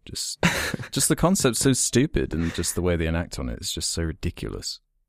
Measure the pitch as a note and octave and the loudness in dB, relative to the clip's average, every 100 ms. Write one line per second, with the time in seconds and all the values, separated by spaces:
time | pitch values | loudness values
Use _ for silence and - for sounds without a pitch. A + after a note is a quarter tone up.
0 | - - - - - - - - - C#3 | -14 -10 -8 0 0 2 -4 -6 -6 0
1 | - D#3 E3 G3 C3 A2+ C#3 B2+ - A#2+ | 2 4 4 4 2 4 4 4 4 4
2 | D3 - C2 D#2+ E2 - F2 - F2+ E2 | 4 0 -2 -2 -2 -2 -4 0 2 2
3 | D#2+ E2 - - C2+ - - E2 - - | 2 0 -4 -6 -8 -6 -8 -6 -4 -2
4 | E2 D2+ F2 - - G1+ - - _ _ | -4 -4 -6 -6 -8 -8 -10 -12 _ _